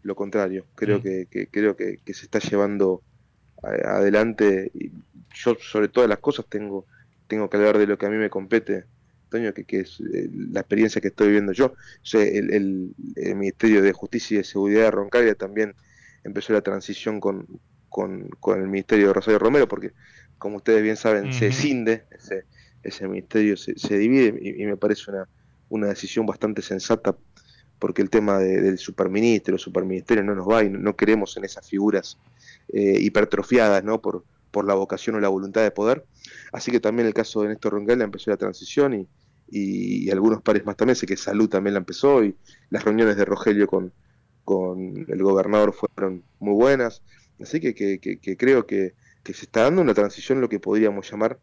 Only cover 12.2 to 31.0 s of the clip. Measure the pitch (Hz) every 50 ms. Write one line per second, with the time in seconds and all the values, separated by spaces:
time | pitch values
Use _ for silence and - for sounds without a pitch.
12.2 | 104 - 101 104 101 - - 104 98 98 95 92 92 90 - - - - - -
13.2 | 98 95 98 98 98 98 - _ - 113 107 101 98 98 92 - - - - 117
14.2 | - - 107 101 95 - - 101 98 101 104 110 113 110 98 98 101 101 - 120
15.2 | 120 113 101 - 101 98 101 107 110 101 98 _ _ _ _ _ _ - _ _
16.2 | _ - 101 101 - - 110 104 101 - 98 98 - - 101 - - 110 107 104
17.2 | - 101 98 95 - - - - _ _ _ _ _ _ - 98 98 95 95 95
18.2 | 98 101 - _ - 101 101 95 95 95 98 98 95 - 110 107 101 98 98 98
19.2 | - 110 107 104 98 113 139 147 127 - 101 98 98 - _ _ - - _ -
20.2 | - _ _ _ - 101 104 101 _ - 113 107 107 107 110 107 - 113 110 104
21.2 | 101 131 131 123 113 104 127 131 139 147 135 123 113 113 113 110 _ _ - -
22.2 | - - 101 95 - _ _ _ _ _ _ _ _ 104 - - 98 95 98 95
23.2 | - _ - 110 107 104 98 - - - - - - - 104 98 104 117 131 135
24.2 | 127 107 104 - - 98 - - 104 104 101 95 - 104 107 - - - 101 95
25.2 | 95 _ _ _ _ _ _ _ _ _ - 110 104 98 101 - - 95 - 117
26.2 | 110 104 95 - - 107 107 107 - - 95 95 - - 113 - - - - -
27.2 | _ _ _ _ _ _ _ _ _ _ _ _ 101 98 90 - 101 95 - 110
28.2 | 107 104 98 98 95 92 95 98 98 98 95 90 - - - - 95 92 92 104
29.2 | 113 117 113 101 - - 92 92 - 90 90 92 92 92 92 92 80 - 120 107
30.2 | 98 101 101 95 90 98 113 113 107 98 98 98 92 104 101 -